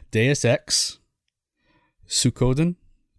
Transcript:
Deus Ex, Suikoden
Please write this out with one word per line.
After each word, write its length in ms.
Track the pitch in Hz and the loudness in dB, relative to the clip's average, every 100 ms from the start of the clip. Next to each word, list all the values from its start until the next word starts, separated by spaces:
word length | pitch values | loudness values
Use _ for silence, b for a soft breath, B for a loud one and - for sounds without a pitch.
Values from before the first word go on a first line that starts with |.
| B | B
Deus 340 | 110 120 143 - | 0 0 0 0
Ex, 540 | 147 - - - - _ _ _ _ _ _ _ _ _ _ - | 0 0 -2 -2 -8 _ _ _ _ _ _ _ _ _ _ -8
Suikoden 680 | - 127 - 123 131 165 175 _ _ _ | -2 0 0 0 2 0 -2 _ _ _